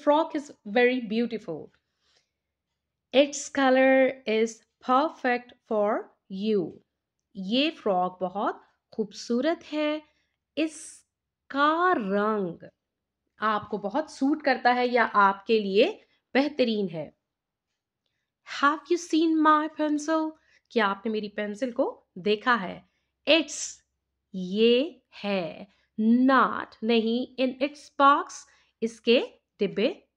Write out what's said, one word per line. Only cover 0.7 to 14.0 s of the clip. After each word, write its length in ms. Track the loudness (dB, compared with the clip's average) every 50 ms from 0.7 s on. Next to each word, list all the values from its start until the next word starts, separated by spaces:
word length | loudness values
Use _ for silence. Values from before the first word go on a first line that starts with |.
| 2 2 4 4 2 0 -4
beautiful, 640 | -4 -2 -2 -2 -2 -4 -8 -10 -10 -12 -12 -12 -18 _ _ _ _ _ _ _ _ _ _ _ _ _ _ _ _ _ _ _ _ _ _ _ _ _ _ _ _ 2
its 300 | 2 2 2 0 -10 -10 -6
color 640 | -2 0 2 4 4 4 4 4 4 4 4 2 0 -4 -6
is 280 | -2 -2 0 0 -2 -4 -10 _ _ _ _ -2
perfect 680 | 0 0 2 0 -2 -4 -4 -4 -2 -2 -4 -6 -12 -20 _ _ -4
for 300 | -2 0 0 0 -2 -4 -6 -10 _ _ _ -14
you, 400 | -10 -6 -2 0 0 0 -2 -4 -8 -16 _ _ _ _ _ _ _ _ _ _ -16
ये 340 | -12 -6 -2 0 0 0 0
फ्रॉक 480 | -2 -4 -4 -2 0 0 -2 -2 -4 -6
बहुत 400 | -8 -6 -4 -4 -4 -4 -6 -8 _ _ _ _ _ _ -8
खूबसूरत 680 | -8 -8 -8 -8 -12 -6 -4 -2 -2 0 -2 -2 -4 -8
है, 380 | -10 -6 -4 -4 -4 -4 -6 -10 _ _ _ _ _ _ _ _ _ -6
इसका 1400 | -6 -6 -6 -6 -12 -20 -20 -20 -20 _ _ _ _ _ _ _ _ _ -8 -2 0 0 2 2 2 2 2 0
रंग 720 | 0 -2 -2 -2 0 0 0 0 -2 -4 -6 -8 -12 -16 -20 _ _ _ _ _ _ _ _ _ _ _ _ _ -4
आपको 380 | -2 -2 -2 -2 -4 -6 -8
बहुत 340 | -6 -6 -4 -4 -4